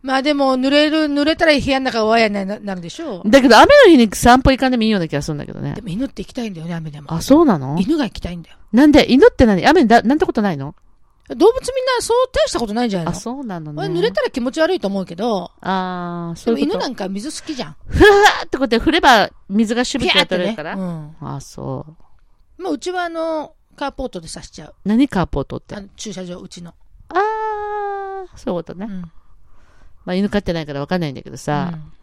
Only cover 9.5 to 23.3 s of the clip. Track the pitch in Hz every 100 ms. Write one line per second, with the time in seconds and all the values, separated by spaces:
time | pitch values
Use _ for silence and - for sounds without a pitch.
9.5 | 190 214 330 233 233 208 302 359 294 208
10.5 | 147 139 - _ _ _ _ _ 254 381
11.5 | 508 508 523 508 494 - 480 508 539 605
12.5 | 349 226 214 247 190 165 170 226 262 254
13.5 | 175 151 147 392 170 427 - 508 - 240
14.5 | 311 320 370 196 196 180 170 233 202 175
15.5 | _ - 190 185 180 175 175 170 165 -
16.5 | 233 294 466 392 233 190 196 254 - -
17.5 | 277 160 - - - 403 403 403 - -
18.5 | 262 262 226 - 320 339 233 185 _ -
19.5 | 202 220 226 247 269 247 294 285 180 185
20.5 | 220 151 196 185 165 151 160 143 139 -
21.5 | - 135 131 151 156 - - _ _ _
22.5 | _ 370 294 359 359 349 330 330